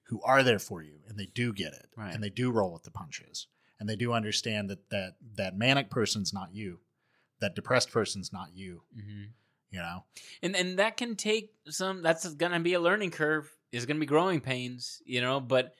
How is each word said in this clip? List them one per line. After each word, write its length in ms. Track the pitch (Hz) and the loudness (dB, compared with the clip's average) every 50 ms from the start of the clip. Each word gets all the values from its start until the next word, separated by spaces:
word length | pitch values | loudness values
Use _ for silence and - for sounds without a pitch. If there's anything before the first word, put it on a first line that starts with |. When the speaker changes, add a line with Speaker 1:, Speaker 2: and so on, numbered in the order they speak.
| _ | _
Speaker 1:
who 180 | - 113 101 - | -8 -6 -2 4
are 180 | 113 131 135 131 | 6 6 8 8
there 160 | 127 110 92 | 8 6 4
for 220 | - - 95 82 | 2 -6 -10 -12
you 180 | 78 76 76 76 76 | -12 -14 -20 -20 -18
and 100 | 95 104 101 | -14 -12 -12
they 60 | 98 | -10
do 260 | 92 - 117 120 120 101 | -8 -4 -2 -2 -2 -2
get 200 | 98 85 76 - | -4 -6 -8 -8
it 140 | - - - - | -14 -20 -20 -16
Speaker 2:
Right. 180 | 113 107 95 87 | -12 -10 -8 -6
Speaker 1:
and 100 | 110 104 | -6 -6
they 60 | 101 | -6
do 200 | 98 127 127 127 | -4 -2 0 2
roll 200 | 117 110 98 90 85 | 4 4 2 2 0
with 100 | 82 - | -6 -14
the 80 | - | -16
punches 560 | - - 170 151 - - - - - - - - _ _ _ _ _ - | -16 -14 -14 -12 -14 -14 -14 -14 -14 -14 -14 -14 _ _ _ _ _ -8
and 80 | 110 | -6
they 80 | 107 107 | -6 -4
do 160 | 98 120 120 117 | -2 0 0 0
understand 560 | 117 107 107 101 - - 120 107 107 101 95 | 0 0 0 -2 -2 -2 -2 -2 -2 -2 -4
that, 200 | 98 - _ - | -6 -8 _ -6
that, 260 | 110 101 95 92 - _ - 117 104 | -4 -4 -4 -6 -10 _ -20 -10 -6
that 220 | - 98 92 92 | -4 -4 -2 0
manic 320 | 98 117 131 135 139 - - | 2 4 4 4 4 2 0
person's 440 | - 127 107 - - 107 95 - 101 | 0 0 2 2 2 0 -2 -4 -4
not 200 | 95 92 85 95 | -6 -8 -10 -10
you, 260 | 107 104 92 85 - _ _ _ _ _ _ _ _ _ _ _ - | -10 -8 -10 -10 -12 _ _ _ _ _ _ _ _ _ _ _ -4
that 160 | 104 101 - | -4 -4 -2
depressed 360 | 101 - - 127 120 - - | -4 0 2 4 4 4 2
person's 420 | - 117 101 - - 98 87 - - | 2 0 0 0 -2 -6 -8 -8 -10
not 220 | 90 92 85 87 | -12 -12 -12 -14
you, 280 | 92 98 92 87 82 - _ - | -14 -14 -12 -14 -14 -18 _ -18
Speaker 2:
Mm-hmm. 260 | 113 101 104 104 101 101 107 117 _ _ _ _ _ _ _ | -16 -14 -14 -12 -12 -14 -14 -16 _ _ _ _ _ _ _
Speaker 1:
you 80 | 190 180 | -10 -8
know? 240 | 85 87 - - - _ - - - - - - | -8 -8 -8 -10 -12 _ -20 -20 -20 -20 -10 -6
Speaker 2:
And, 140 | - 180 190 | -4 -2 0
and 240 | 180 180 180 180 185 | 0 0 0 2 2
that 180 | 202 220 220 | 2 2 2
can 180 | - 247 240 220 | -2 -4 -4 -4
take 380 | 196 - 214 214 226 214 - _ _ - 151 | -4 0 0 0 0 -2 -4 _ _ -14 -10
some, 320 | 151 - 190 190 190 185 | -6 -4 -2 -2 -2 0
that's 260 | 165 165 165 - - 175 147 | 2 2 2 2 0 -8 -4
gonna 240 | 143 165 175 175 170 | -2 0 0 2 2
be 140 | 170 175 180 | 2 4 4
a 60 | 175 | 4
learning 320 | 170 175 196 214 202 170 | 4 4 4 4 2 0
curve, 420 | - - 156 151 156 156 147 - - _ _ _ | -2 0 2 2 2 0 -2 -6 -14 _ _ _
is 140 | 120 120 120 | -6 -4 -2
gonna 140 | 127 147 156 | 0 0 0
be 60 | 151 | 2
growing 340 | 135 143 160 175 190 175 143 | 4 4 4 4 4 2 0
pains, 600 | - 135 127 127 123 123 123 123 - - - - - | 0 -2 -2 -2 -4 -6 -8 -8 -10 -12 -12 -12 -8
you 160 | - 127 123 | -2 0 0
know, 180 | 123 127 135 139 | 2 2 2 0
but 360 | 127 117 131 127 127 - - | 2 4 4 4 4 2 -2